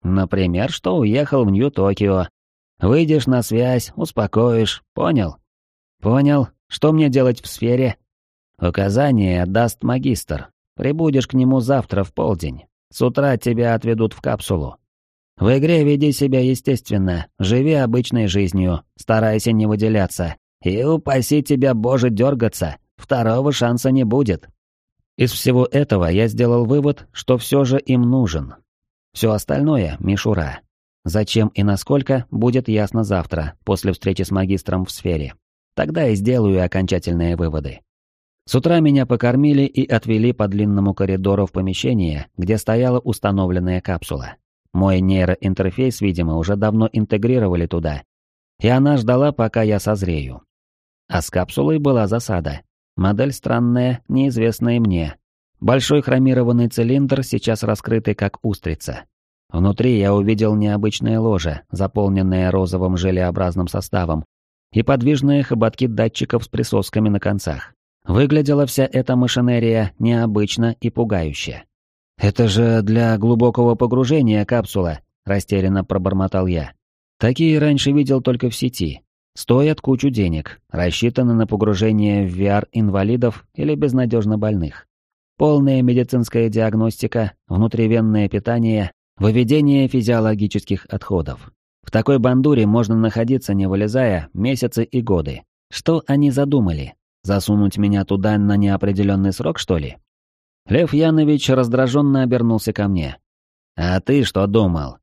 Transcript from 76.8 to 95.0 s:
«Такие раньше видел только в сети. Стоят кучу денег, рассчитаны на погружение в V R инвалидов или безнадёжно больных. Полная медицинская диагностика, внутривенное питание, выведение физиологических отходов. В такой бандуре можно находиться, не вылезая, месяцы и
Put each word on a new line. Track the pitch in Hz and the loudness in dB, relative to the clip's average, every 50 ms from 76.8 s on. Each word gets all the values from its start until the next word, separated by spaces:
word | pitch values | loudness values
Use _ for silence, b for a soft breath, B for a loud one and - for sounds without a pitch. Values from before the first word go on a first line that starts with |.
| _ _ _ _ _ _ _ - | _ _ _ _ _ _ _ -2
«Такие | - 117 127 160 165 160 156 151 | 0 0 2 2 2 2 2 4
раньше | 147 151 143 135 - 139 | 2 2 2 2 2 2
видел | 139 147 143 131 135 131 | 2 2 2 2 0 0
только | 123 139 123 120 - 120 | 0 0 -2 0 -2 -4
в | 113 | -4
сети. | - 127 127 123 - 90 76 64 - _ _ _ _ _ _ _ | -4 -6 -6 -4 -4 -6 -6 -6 -10 _ _ _ _ _ _ _
Стоят | - - - 117 131 143 151 151 - | -6 -2 0 2 2 2 2 0 -2
кучу | - 135 135 117 139 143 | -2 -2 0 0 0 0
денег, | 127 110 98 87 80 78 76 - - - _ _ | 0 0 0 0 -2 -4 -6 -10 -16 -20 _ _
рассчитаны | - 82 87 87 80 - 113 120 - 135 127 120 117 | -6 -4 -2 -2 -2 -2 -2 -2 0 0 0 2 2
на | 113 110 | 2 0
погружение | - 107 98 107 107 101 92 110 110 107 107 104 104 101 101 98 | 0 0 0 0 0 0 2 0 0 2 2 2 2 2 0 0
в | 92 87 | -2 -2
V | 92 98 | -2 0
R | 101 101 101 - - | 0 0 0 -2 -4
инвалидов | - 117 110 101 95 98 98 107 120 123 123 117 107 - - _ _ | -4 -2 -2 0 0 0 0 0 0 0 0 -2 -2 -4 -12 _ _
или | - - 151 151 | -4 -2 -2 -2
безнадёжно | 143 151 139 120 131 127 113 117 113 101 104 107 104 | 0 0 0 0 0 0 0 0 0 0 0 -2 -2
больных. | 107 107 107 95 82 73 - - - _ _ _ _ _ _ _ _ _ _ | -2 -2 -2 -2 -4 -6 -8 -14 -20 _ _ _ _ _ _ _ _ _ _
Полная | - 139 151 147 143 139 139 135 131 | -2 0 2 2 4 2 2 2 2
медицинская | 123 123 123 127 123 - - 127 117 - - 117 117 113 | 2 2 2 0 0 0 -2 -2 -2 -2 -2 -2 0 0
диагностика, | 104 113 110 110 104 110 110 113 - - - 113 - 117 107 101 - _ _ | 0 0 0 0 0 0 0 -2 -2 -4 -6 -4 -4 -4 -4 -4 -6 _ _
внутривенное | - 87 92 113 110 - 113 113 110 113 117 110 110 107 107 104 95 | -4 0 0 0 0 0 0 0 2 2 2 2 2 2 0 0 0
питание, | - 101 - 117 117 120 117 113 110 107 98 90 - _ _ _ _ - | -2 -4 -4 -2 -2 0 0 0 0 0 -2 -4 -8 _ _ _ _ 0
выведение | 98 107 110 123 123 113 147 156 147 143 139 139 135 131 | 0 2 2 2 2 2 2 4 4 4 4 4 2 2
физиологических | - 127 107 113 120 113 110 110 107 101 107 98 - 104 - - 101 - - - | 0 0 0 2 2 2 2 0 0 0 -2 -2 -2 -4 -4 -4 -6 -6 -6 -8
отходов. | - - - - 98 87 78 71 62 - - - - _ _ _ _ _ | -10 -10 -6 -4 -4 -4 -4 -4 -10 -14 -18 -20 -20 _ _ _ _ _
В | _ - | _ -2
такой | - 110 110 - 139 127 | 0 0 2 2 2 2
бандуре | 113 127 127 127 135 151 147 120 107 | 2 2 2 4 4 4 4 4 4
можно | 101 107 120 117 104 113 | 4 2 2 2 2 0
находиться, | 113 113 110 - 117 113 117 135 127 - - | 0 0 0 0 -2 -2 0 -2 -2 -2 -2
не | 98 98 98 92 | -2 -2 -2 0
вылезая, | 95 98 104 107 110 131 131 113 95 85 76 - | 0 -2 -2 0 0 0 0 0 0 -2 -6 -8
месяцы | - 90 104 127 135 123 127 117 - 120 113 | -6 -4 -2 -2 -2 -2 -4 -4 -2 -4 -4
и | - - 127 | -2 -4 -4